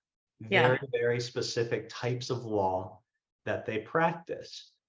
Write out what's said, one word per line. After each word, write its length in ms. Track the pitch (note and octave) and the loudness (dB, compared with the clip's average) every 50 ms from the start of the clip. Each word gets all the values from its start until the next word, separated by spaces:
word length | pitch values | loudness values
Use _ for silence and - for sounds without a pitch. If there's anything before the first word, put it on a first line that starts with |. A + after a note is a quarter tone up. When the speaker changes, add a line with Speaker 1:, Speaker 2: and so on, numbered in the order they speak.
| _ _ _ _ _ _ _ _ | _ _ _ _ _ _ _ _
Speaker 1:
Yeah. 280 | A2 A2 G2+ F3+ C3+ B2 | -4 2 4 6 6 6
Speaker 2:
very, 200 | B2+ C3+ C#3 B2+ | 6 4 2 -2
very 300 | A#2+ A#2 A#2+ A#2+ A#2+ B2 | -2 2 2 2 2 2
specific 680 | A#2+ - - B2 A#2 - - A#2+ A#2 A#2 A#2+ A2 - - | -2 -2 -4 -4 -4 -2 0 0 0 0 0 -2 -2 -6
types 420 | - - - A#2+ B2+ B2 - - | -8 -4 -2 -2 -2 -2 -2 -4
of 140 | B2+ A#2 A#2 | -4 -4 -2
law 560 | A2 G#2+ G#2 G2 F#2+ F#2 F#2 G2 - - - _ _ _ _ _ _ _ _ _ | -2 0 2 2 2 0 -2 -4 -6 -10 -16 _ _ _ _ _ _ _ _ _
that 200 | A2 G2+ - - | -4 -4 -2 -2
they 140 | - A2 G#2 | -4 -4 -4
practice. 920 | - - - E3 E3 E3+ E3+ - - - - - - - - - - - _ _ _ | -4 0 2 2 2 2 2 -2 -6 -10 -10 -10 -10 -12 -14 -16 -16 -18 _ _ _